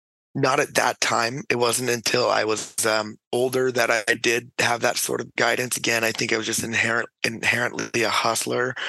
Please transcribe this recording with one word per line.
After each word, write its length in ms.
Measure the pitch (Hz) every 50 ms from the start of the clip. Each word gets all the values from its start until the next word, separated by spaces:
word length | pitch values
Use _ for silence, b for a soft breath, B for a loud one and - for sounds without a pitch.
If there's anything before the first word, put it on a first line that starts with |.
| _ _ _ _ _ _ -
Not 260 | 135 135 131 135 147
at 160 | 143 - 123
that 260 | - 110 123 - -
time. 420 | - - 113 113 117 113 127 143 - -
It 80 | 123
wasn't 320 | 120 120 120 110 120 127 120
until 400 | 120 117 - - - 123 117 107
I 160 | 101 107 107
was, 400 | 107 107 107 - - - - -
um, 320 | 110 107 110 107 107 113 - _ - -
older 360 | 123 127 131 127 131 131 131
that 200 | 120 123 117 117
I 220 | 117 110 104 - 120
did 380 | 117 - 117 117 123 120 120 _ -
have 200 | 117 113 120 117
that 140 | 123 123 -
sort 240 | - - - 120 120
of 140 | 117 - -
guidance. 400 | - 120 117 117 123 127 120 -
Again, 300 | 135 - 120 117 113 113
I 80 | 110 110
think 180 | - 123 107
I 60 | 113
was 80 | 110 107
just 180 | 110 110 - 117
inherent-, 460 | 113 113 107 110 117 113 117 110 - _ _ -
inherently 800 | 117 113 107 - 107 113 120 120 120 - - 110 113 - 120 110
a 60 | 101
hustler 640 | 90 - - 117 113 - - 123 123 123 123 127 127 B B